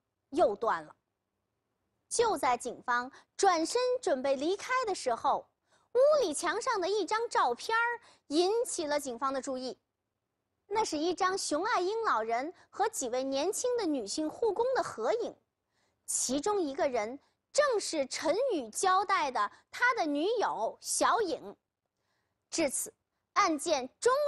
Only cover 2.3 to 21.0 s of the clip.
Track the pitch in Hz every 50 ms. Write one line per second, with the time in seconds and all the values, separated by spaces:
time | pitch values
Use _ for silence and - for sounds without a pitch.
2.3 | 359 277 320 262 247 240 - 240 - - - - 240 240 247 262 - - - _
3.3 | _ - 403 392 349 320 330 - - 480 508 494 494 508 - 381 285 262 254 277
4.3 | 277 262 285 339 392 - - - 508 508 508 415 370 - - 247 226 220 - 269
5.3 | 220 156 - _ _ _ _ _ _ _ _ _ - 480 539 605 622 587 466 320
6.3 | 277 - 339 311 339 440 - 523 466 403 339 370 415 440 339 - 427 453 466 453
7.3 | - 427 349 254 240 - - - 453 453 466 480 480 440 - - - _ _ -
8.3 | 277 320 349 381 440 466 508 - - - 320 285 294 294 - 269 233 233 285 269
9.3 | 269 262 247 277 262 254 254 247 - _ _ _ _ _ _ _ _ _ _ _
10.3 | _ _ _ _ _ _ _ - 403 440 440 - - 285 311 370 330 - 381 370
11.3 | 381 381 - - 302 302 381 466 440 359 359 370 440 453 440 359 254 220 226 226
12.3 | 226 240 269 339 - - - _ - - 392 453 - - 277 226 240 254 269 269
13.3 | 269 269 302 381 415 - - 494 494 466 415 320 294 262 202 202 - 311 311 302
14.3 | - - 466 440 359 440 466 523 523 453 - - - - 214 277 440 - - 285
15.3 | - _ _ _ _ _ _ _ _ _ _ _ _ _ _ - - - - -
16.3 | 254 294 - 415 415 403 339 277 269 277 330 285 240 226 208 226 262 277 _ _
17.3 | _ _ _ _ - 539 605 554 466 392 - - 330 302 262 - - - - 294
18.3 | 330 440 554 539 403 302 233 214 - - 392 370 370 381 415 392 381 349 302 269
19.3 | 247 220 208 196 - - _ _ - - - 494 494 453 339 302 285 285 320 415
20.3 | 494 427 320 180 151 190 220 202 - - - - - -